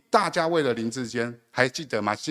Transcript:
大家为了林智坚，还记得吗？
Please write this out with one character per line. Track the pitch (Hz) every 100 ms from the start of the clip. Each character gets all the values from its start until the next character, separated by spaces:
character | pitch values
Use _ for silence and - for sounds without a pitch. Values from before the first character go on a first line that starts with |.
| -
大 | 220 175
家 | 175 165
为 | 170
了 | 135
林 | 117 113
智 | 123 117
坚， | 117 120 120 _
还 | - 127
记 | - 127
得 | 110
吗？ | 104 104 -